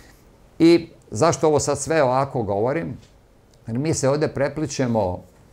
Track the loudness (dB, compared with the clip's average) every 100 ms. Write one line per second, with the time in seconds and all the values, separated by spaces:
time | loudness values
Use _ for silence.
0 | -20 -20 _ _ _ 4 6 6 2 -18
1 | -10 0 0 2 2 2 0 -4 -2 0
2 | 2 2 -2 -4 -4 -2 -2 -2 -6 -12
3 | -18 _ _ _ _ _ -8 -4 -2 0
4 | 0 0 -2 -2 -4 -4 -6 -4 -2 0
5 | -2 -4 -12 -20 -20